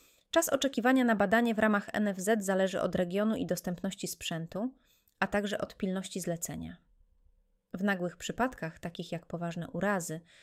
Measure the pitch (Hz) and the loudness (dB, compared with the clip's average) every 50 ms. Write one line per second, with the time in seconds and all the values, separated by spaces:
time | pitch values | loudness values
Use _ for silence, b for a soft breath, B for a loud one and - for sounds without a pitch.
0 | b b b b b b - 330 330 - - 269 - 269 277 233 208 254 262 262 | b b b b b b 2 2 2 4 2 2 2 0 0 2 4 6 6 6
1 | 247 233 226 196 202 196 226 233 240 233 220 208 214 220 214 202 202 - - - | 6 6 4 4 4 4 4 4 4 4 2 4 4 4 4 2 0 -2 -2 0
2 | 214 208 190 190 180 202 233 220 196 190 190 190 190 190 185 - - 185 175 180 | 0 0 0 0 2 2 2 2 2 2 2 4 2 2 2 0 0 0 2 0
3 | 185 175 180 202 214 220 220 - 175 165 185 170 - 185 175 - - 196 - - | 0 0 0 0 2 2 0 0 0 -2 -2 -2 -2 -4 -6 -4 -4 -6 -6 -6
4 | - - - - - - 180 160 165 165 - 180 226 262 262 b b b b b | -8 -8 -8 -8 -8 -6 -6 -6 -6 -6 -6 -4 -4 -6 -6 b b b b b
5 | b b b - 190 196 - 208 202 196 202 - - - - - - 190 185 190 | b b b -2 -2 0 0 0 0 0 -2 -4 -4 -6 -8 -4 -4 -2 -2 -4
6 | 185 - - 190 170 180 170 170 - - 165 160 165 165 180 - _ _ _ _ | -6 -6 -8 -6 -4 -4 -4 -4 -6 -8 -8 -8 -10 -10 -12 -16 _ _ _ _
7 | _ _ _ _ _ _ _ _ _ _ _ _ _ _ - 180 190 208 196 180 | _ _ _ _ _ _ _ _ _ _ _ _ _ _ -6 -2 0 0 0 0
8 | 180 175 170 - - - 165 - 233 262 254 - - 160 - - - 170 170 - | -2 -4 -6 -6 -8 -6 -2 0 -2 -2 -2 -4 -8 -8 -8 -8 -12 -10 -10 -10
9 | 170 - 175 165 - - - 165 175 170 160 175 170 - - 175 180 202 208 185 | -10 -8 -8 -10 -8 -8 -8 -6 -6 -6 -6 -6 -8 -6 -4 -2 0 0 0 0
10 | 160 - 156 165 - b b b | -2 -4 -8 -10 -10 b b b